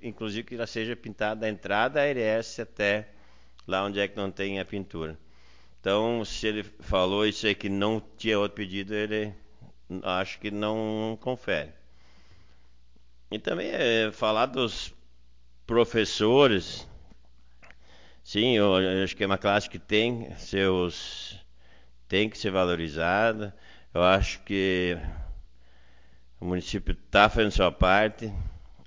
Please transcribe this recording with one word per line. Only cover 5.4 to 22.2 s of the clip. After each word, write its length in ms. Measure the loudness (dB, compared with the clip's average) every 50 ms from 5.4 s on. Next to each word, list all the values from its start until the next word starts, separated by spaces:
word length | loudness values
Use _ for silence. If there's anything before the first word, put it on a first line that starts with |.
| -20 -20 -20 -20 -20 -20 -14 -6
Então, 420 | 0 0 2 2 2 2 0 -2 -4
se 240 | -6 -6 -4 -2
ele 160 | -2 -2 -4 -6
falou 640 | -8 -14 -14 -6 0 2 2 4 4 2 2 2
isso 180 | 2 0 0 0
aí 80 | 0 0
que 140 | 0 -2
não 340 | -4 -2 0 0 0 0 -2 -6 -10 -12
tinha 220 | -6 -2 0 2 2
outro 160 | 0 0 -2
pedido, 380 | -6 -8 -6 -6 -8 -6 -4 -4
ele 400 | -4 -2 -2 -2 -2 -4 -4 -8 -14 -18 -20 -20 -20 -20 -20 -20 -18 -14 -12 -10 -6 -4
acho 360 | -2 -2 -2 -2 -4 -6 -8
que 100 | -8 -6
não 680 | -4 -2 -2 -2 -2 -2 -2 -2 -2 -2 -2 -4 -4 -6
confere. 540 | -4 -6 -6 -4 -4 -2 -2 -2 -4 -6 -14 -20 -20 -20 -20 -20 -20 -20 -20 -20 -20 -20 -20 -20 -20 -20 -20 -20 -20 -20 -20 -20 -20 -20 -20 -20 -20 -20 -20 -20 -14 -10
E 80 | -10
também, 320 | -6 -4 -4 -4 -4 -4 -4
é, 420 | -2 0 2 2 4 4 2 0 -2
falar 320 | -2 0 2 2 2 2
dos 480 | 0 0 -2 -2 -2 -2 -6 -10 -12 -14 -18 -20 -20 -20 -20 -20 -20 -20 -20 -20 -20 -20 -14 -4
professores, 1200 | 2 4 4 4 4 4 0 0 0 0 2 4 6 8 8 8 6 6 2 -2 -4 -12 -12 -14 -16 -18 -20 -20 -20 -20 -20 -20 -20 -20 -20 -20 -20 -20 -20 -20 -20 -20 -20 -20 -20 -20 -20 -20 -20 -20 -20 -12
sim, 320 | -4 0 2 2 4 4
eu, 240 | 4 4 6 4 4
eu 240 | 4 2 2 0 0
acho 120 | -2 -2
que 80 | -2 0
é 20 |
uma 120 | 0 0
classe 320 | 0 2 2 2 2 0 -2
que 100 | -12 -12
tem 540 | -4 0 2 2 2 2 0 -4 -8 -10 -12
seus, 1040 | -12 -8 -2 0 2 4 4 4 2 0 -2 -4 -8 -12 -12 -12 -12 -14 -14 -16 -16 -20 -20 -20 -20 -20 -20 -20 -20 -20 -20 -20 -16 -6
tem 220 | 0 2 2